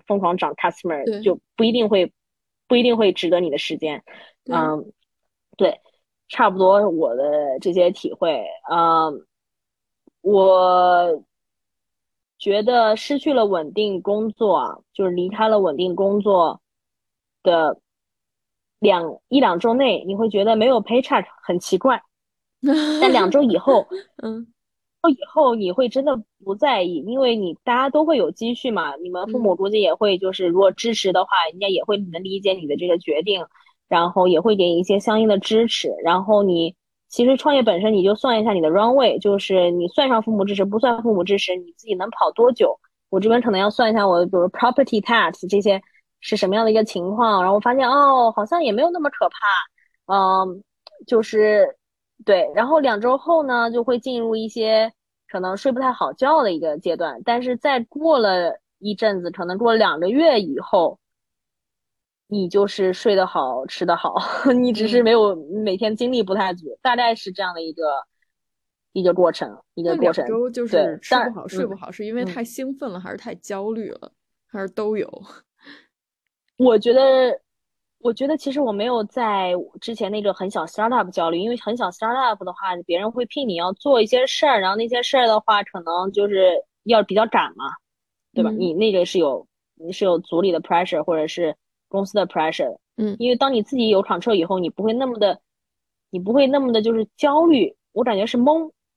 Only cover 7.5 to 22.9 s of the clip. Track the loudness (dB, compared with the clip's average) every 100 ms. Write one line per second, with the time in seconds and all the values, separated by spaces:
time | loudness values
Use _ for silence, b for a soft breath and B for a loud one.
7.5 | -4 -2 2 2 0 -10 -4 -2 -2 -6
8.5 | -12 -4 0 2 2 0 -4 -16 _ _
9.5 | _ _ _ _ _ _ _ 2 4 6
10.5 | 6 4 4 4 4 2 -2 -6 _ _
11.5 | _ _ _ _ _ _ _ _ _ -2
12.5 | 0 2 2 2 0 -2 -4 0 2 2
13.5 | 0 -4 -4 -2 -4 -4 -2 -4 -2 0
14.5 | 0 0 -8 _ -4 -2 -2 -4 0 2
15.5 | 4 2 0 -4 0 0 0 2 2 2
16.5 | -2 _ _ _ _ _ _ _ _ 2
17.5 | 2 2 -2 _ _ _ _ _ _ _
18.5 | _ _ 0 2 2 -2 -10 -2 2 2
19.5 | 2 0 2 0 0 -4 -4 -2 0 2
20.5 | 4 4 2 2 -2 2 -2 -2 -12 -4
21.5 | -4 0 0 2 0 _ _ _ _ _
22.5 | -6 0 0 0